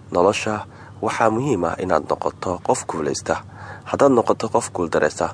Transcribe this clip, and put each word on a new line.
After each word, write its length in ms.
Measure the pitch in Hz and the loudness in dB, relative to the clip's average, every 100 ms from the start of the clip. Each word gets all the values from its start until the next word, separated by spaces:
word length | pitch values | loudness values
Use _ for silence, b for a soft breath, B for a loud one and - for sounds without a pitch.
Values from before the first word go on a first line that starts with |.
| - | -4
nolosha 540 | 87 92 107 110 107 101 B B B | 4 4 4 -2 -6 -8 B B B
waxaa 300 | 110 - 117 | -4 2 2
muhiim 340 | 110 143 104 | 2 0 0
ah 120 | 85 87 | 0 -2
inaad 240 | 92 80 - | 0 0 0
noqoto 500 | 78 85 - 92 90 - | -2 -4 -4 -6 -4 0
qof 180 | 127 - | -2 -2
guulaysta. 500 | 85 73 67 - 80 - B B B - | -4 -4 -4 -2 -4 -4 B B B -6
Haddaad 240 | 101 139 | 4 6
noqoto 360 | 123 110 104 113 | 6 4 0 0
qof 220 | 117 - | -2 -2
guuldareysta, 560 | - 85 78 78 - 85 | -4 -2 2 0 0 -4